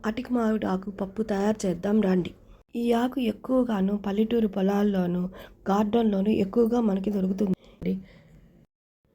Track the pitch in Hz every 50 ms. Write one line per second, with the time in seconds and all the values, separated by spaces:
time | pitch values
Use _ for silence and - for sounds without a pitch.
0 | - 214 220 - 247 - 247 240 226 220 220 214 208 202 190 185 190 - 190 -
1 | 196 190 190 - 220 220 208 196 196 208 220 214 - 190 170 170 - 202 208 220
2 | 202 185 185 185 165 165 - - - - - - _ _ - 233 233 240 233 233
3 | 240 254 254 277 247 220 214 - - - 262 254 254 240 220 196 190 190 202 208
4 | 202 208 196 202 220 220 233 233 220 208 190 208 190 190 202 202 202 208 196 190
5 | 180 175 175 180 180 180 - - - - - - - - 190 202 220 208 208 233
6 | 233 220 196 190 196 214 220 - 202 190 - 240 233 220 240 247 233 220 190 196
7 | 190 214 202 202 185 190 190 190 208 190 185 - - - - - - 180 190 190
8 | - - - - - - - - - - _ - - _ _ _ _ _ _ _
9 | _ _ _